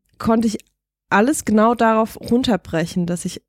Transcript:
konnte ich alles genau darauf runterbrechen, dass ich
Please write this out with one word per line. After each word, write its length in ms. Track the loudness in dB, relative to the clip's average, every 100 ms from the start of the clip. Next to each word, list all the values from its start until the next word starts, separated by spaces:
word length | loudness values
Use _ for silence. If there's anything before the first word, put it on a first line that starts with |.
| _ -6
konnte 300 | -2 0 0
ich 100 | -4 -12 _ _ _ -2
alles 360 | 2 2 0 0
genau 300 | 4 4 4
darauf 440 | 2 2 -2 -6
runterbrechen, 840 | -2 0 0 -2 -2 -4 -2 -2 -4
dass 180 | -4 -8
ich 160 | -12